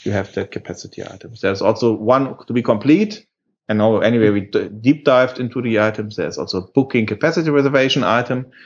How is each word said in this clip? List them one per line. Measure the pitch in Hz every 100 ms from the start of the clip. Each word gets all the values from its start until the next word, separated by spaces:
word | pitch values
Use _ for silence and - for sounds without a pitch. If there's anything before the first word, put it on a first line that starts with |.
you | 104
have | 101 95
the | 98 98
capacity | - - - - -
items. | 90 - - 113
There's | 95 98
also | 98 113 117
one | 104 107 131 139 - -
to |
be | 120
complete. | 113 107 135 175 214 - _ _ _ _ -
And | 107
now, | 110 104
anyway, | 107 120 107
we | 101
d-, | 98 - 98
deep | 104 123 156
dived | 147 127 127 -
into | 123 123
the | 120 107
items. | 107 107 107 104
There's | 78 -
also | - 95
a | 95
booking | - - 123 110
capacity | 113 151 165 160
reservation | 143 135 139 131 139
item. | 95 117 123 127 127 -